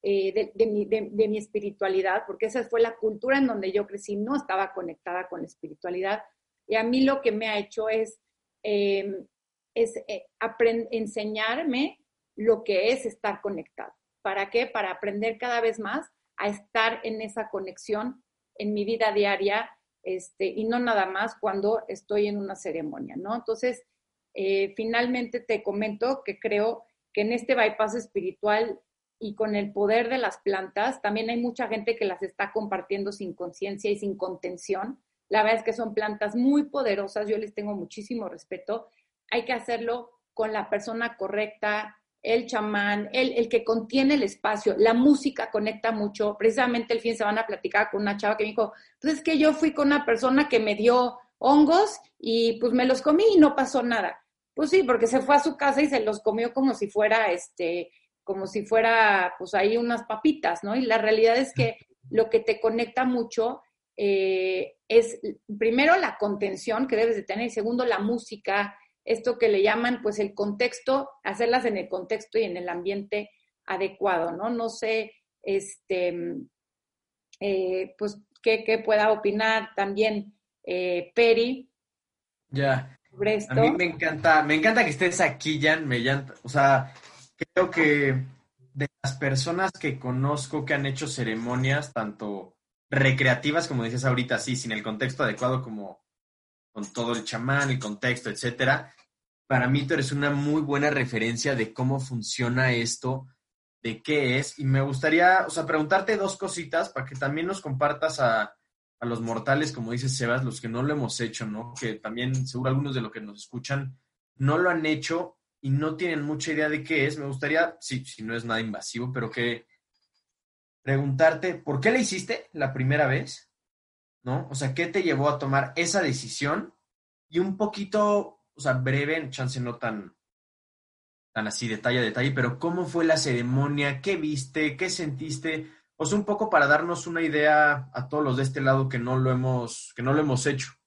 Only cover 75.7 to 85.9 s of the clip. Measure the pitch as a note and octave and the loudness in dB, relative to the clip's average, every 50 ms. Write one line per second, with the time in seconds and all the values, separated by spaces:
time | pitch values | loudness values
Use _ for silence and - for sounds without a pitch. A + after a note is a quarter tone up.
75.7 | - _ _ _ G3 F#3 F3+ F3+ F3 F3 E3+ E3+ F3 F3 D3+ - _ _ _ _ | -16 _ _ _ -2 0 0 0 -2 -2 -6 -6 -8 -8 -12 -14 _ _ _ _
76.7 | _ _ _ _ _ _ _ _ _ _ _ _ - _ G3 G3+ G3 F#3+ F#3 F#3 | _ _ _ _ _ _ _ _ _ _ _ _ -14 _ -4 -2 0 0 0 0
77.7 | F#3 F#3 F#3 - - _ G#3 G#3 G#3 - _ _ _ _ _ A#3 A3 A3 A3 - | -2 -2 -4 -6 -8 _ -6 -6 -6 -10 _ _ _ _ _ 2 2 2 2 0
78.7 | A3 A3 A3+ - A3 G#3 G#3 A3 A3 G#3+ G#3+ G#3 G3+ G#3 A3 A3 A3 A3 G#3 - | 0 0 2 2 4 4 6 4 4 4 2 0 0 2 2 2 2 0 -2 -4
79.7 | - - G3 G3 G3+ G3+ A3 A3 G#3+ G#3 G3+ - - _ _ _ _ _ _ - | -4 -4 -2 -2 2 2 2 2 2 -2 -6 -8 -16 _ _ _ _ _ _ -4
80.7 | F3+ F3+ F3+ F3+ F3+ F3 F3 - _ - A#3 A#3 A3+ A#3 A#3 B3 C4 C4 B3+ _ | -4 -2 0 0 -2 -2 -4 -4 _ 4 6 6 6 6 4 0 0 -4 -8 _
81.7 | _ _ _ _ _ _ _ _ _ _ _ _ _ _ _ _ - C3+ C#3 C#3 | _ _ _ _ _ _ _ _ _ _ _ _ _ _ _ _ -2 0 2 2
82.7 | C3 C3 - - - _ _ _ _ - G3+ G#3 G#3+ G#3 G#3 - - A3 A3+ D#3+ | 2 0 -2 -8 -18 _ _ _ _ -2 0 0 0 0 -2 0 2 4 6 6
83.7 | E3 F3 F3+ E3+ E3+ - E3+ D#3+ D#3 D3+ - E3 D#3 D#3 D3 D3 D3+ D#3 D#3 A3 | 4 2 0 -2 -2 -2 -2 -2 -2 2 4 6 6 6 6 4 2 4 6 4
84.7 | A3 A3 - D#3 C#3+ - F#3 F3 F3 - F3+ D3+ C3 - - D#3 D#3 D3 C#3 D3+ | 6 6 4 2 2 0 0 0 2 2 2 2 0 -2 -4 -2 -2 2 4 2
85.7 | D#3 D#3+ D#3+ C#3+ | 2 2 0 -2